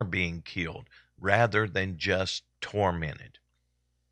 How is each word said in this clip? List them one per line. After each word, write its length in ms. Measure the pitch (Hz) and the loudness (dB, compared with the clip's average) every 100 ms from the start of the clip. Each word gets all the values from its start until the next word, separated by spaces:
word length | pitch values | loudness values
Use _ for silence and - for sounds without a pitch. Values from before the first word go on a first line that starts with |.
| 98 | -4
being 340 | 92 87 85 | -2 -2 -4
killed 460 | - - 80 - - - _ - | -8 -6 -6 -6 -16 -20 _ -4
rather 480 | 95 101 117 101 107 | 2 6 6 4 2
than 300 | 95 95 85 | 0 -2 -2
just 460 | 98 92 95 - _ - | 0 0 0 -4 _ -14
tormented. 760 | - 104 95 85 78 71 - - _ _ _ _ _ _ _ | -6 0 2 0 -4 -8 -14 -20 _ _ _ _ _ _ _